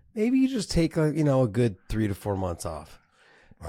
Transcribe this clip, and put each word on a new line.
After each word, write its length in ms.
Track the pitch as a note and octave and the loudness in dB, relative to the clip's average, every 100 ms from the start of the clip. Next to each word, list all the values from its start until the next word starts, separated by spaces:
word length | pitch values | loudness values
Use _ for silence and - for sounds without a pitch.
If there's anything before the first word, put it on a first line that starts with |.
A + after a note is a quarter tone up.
| _ | _
Maybe 240 | A3 A3 C4 | -2 0 2
you 100 | C4 | 2
just 220 | C4 - | 0 -2
take 260 | E3 E3 E3 | 0 2 2
a, 160 | D#3 | 0
you 80 | D3+ | 2
know, 180 | D3 C3 | 2 4
a 60 | B2 | 2
good 280 | G#2 A#2+ F2+ - | 2 0 -2 -6
three 200 | A2 G#2+ | -2 -2
to 60 | |
four 220 | G2 G#2 G2 | -2 -4 -4
months 280 | F#2 E2+ - | -4 -6 -8
off. 320 | D#2 D2+ - _ _ _ _ - - | -10 -14 -20 _ _ _ _ -20 -16